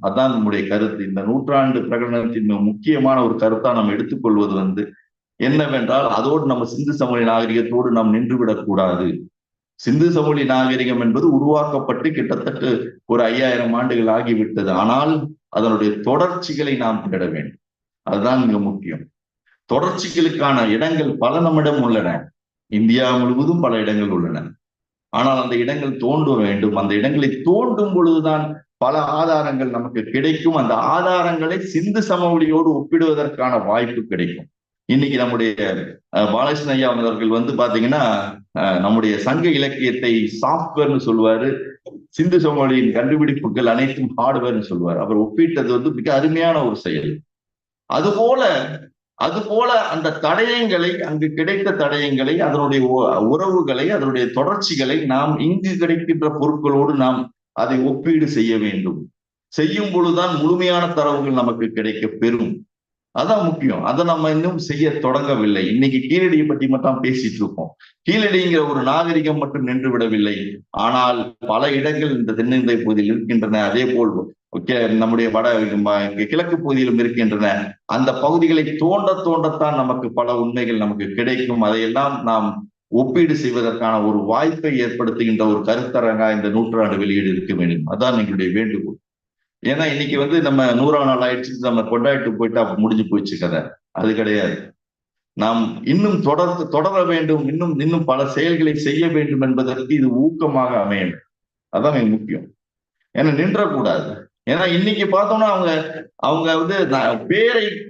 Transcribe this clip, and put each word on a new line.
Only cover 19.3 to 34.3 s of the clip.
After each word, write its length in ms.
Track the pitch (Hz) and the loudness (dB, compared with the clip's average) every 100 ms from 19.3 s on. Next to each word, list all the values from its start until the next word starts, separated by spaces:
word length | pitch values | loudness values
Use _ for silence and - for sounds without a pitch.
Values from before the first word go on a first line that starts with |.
| _ _ _ - | _ _ _ -2
தொடர்ச்சிகளுக்கான 1000 | 123 180 - 190 165 160 160 143 131 110 | 0 0 -2 -4 0 0 0 0 2 2
இடங்கள் 480 | 110 156 160 139 107 | 0 0 0 -2 0
பல 220 | 117 156 | 0 2
நம்மிடம் 420 | 165 156 147 143 | 2 2 2 2
உள்ளன. 480 | 120 110 90 85 - _ _ _ _ | 2 0 0 -4 -8 _ _ _ _
இந்தியா 500 | 107 110 120 127 123 | 0 2 4 2 2
முழுவதும் 440 | 123 127 147 170 | 2 2 2 2
பல 160 | 131 113 | 0 0
இடங்கள் 320 | 104 104 101 | 0 0 0
உள்ளன. 300 | 90 85 78 76 - _ _ _ _ _ | -2 -2 -6 -10 -16 _ _ _ _ _
ஆனால் 300 | - 131 131 | -2 0 0
அந்த 140 | 123 120 | 0 -2
இடங்கள் 400 | 120 147 139 110 | -2 -2 -4 -4
தோண்ட 380 | 120 151 147 | -2 0 2
வேண்டும். 420 | 123 104 101 107 104 | 2 2 0 0 0
அந்த 180 | 98 | 0
இடங்களை 340 | 101 131 147 135 - | 0 0 0 0 0
தோண்டும் 520 | 165 196 247 214 202 | 2 2 2 0 0
பொழுதுதான் 500 | 180 165 160 156 156 156 151 - _ | 2 4 4 2 0 -2 -8 -16 _
பல 240 | 127 151 | 0 0
ஆதாரங்கள் 640 | 143 151 165 156 147 135 127 | 0 0 2 0 0 -2 -4
நமக்கு 320 | 117 120 117 | -4 -6 -6
கிடைக்கும். 520 | 107 131 156 156 160 | -4 0 0 0 0
அந்த 200 | 156 117 | 2 2
ஆதாரங்களை 840 | 113 120 160 185 185 175 165 156 185 | 0 0 0 2 0 0 -2 -2 -4
சிந்து 420 | - 160 190 208 | -4 -2 0 0
சமவெளியோடு 680 | 202 180 175 165 156 156 165 | 0 0 2 2 2 4 2
ஒப்பிடுவதற்கான 920 | 143 143 165 165 147 139 127 127 120 | 0 0 2 2 2 -2 -2 -2 0
வாய்ப்பு 380 | 95 113 120 120 | 0 0 0 -4
கிடைக்கும். 460 | 110 - 85 | -4 -4 -4